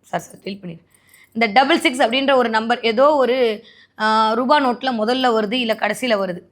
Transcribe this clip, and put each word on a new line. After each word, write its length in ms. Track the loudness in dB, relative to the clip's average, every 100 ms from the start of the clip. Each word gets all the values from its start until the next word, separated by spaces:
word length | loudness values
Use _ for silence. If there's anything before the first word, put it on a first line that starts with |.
சாரி, 200 | _ -10
சாரி, 160 | -10 -16
டெலீட் 200 | -14 -12
பண்ணிடு. 200 | -14 -16 _ _ _ _ _
இந்த 280 | -2 2 2
டபுள் 200 | 2 2
சிக்ஸ் 220 | 0 0
அப்படின்ற 320 | 0 0 2
ஒரு 140 | 2 2
நம்பர் 320 | -2 -2 -2
ஏதோ 340 | -2 2 4
ஒரு, 500 | 4 2 2 0 -2 -10 _ _ -4
ஆ, 340 | 0 2 0
ரூபா 280 | 0 2 2
நோட்டுல 320 | 2 -2 -4
முதல்ல 340 | -4 -2 0 0
வருது, 260 | 0 -2
இல்ல 200 | -4 -2
கடைசியில 420 | -2 -2 -4 -2 -2
வருது 240 | -2 -8 -12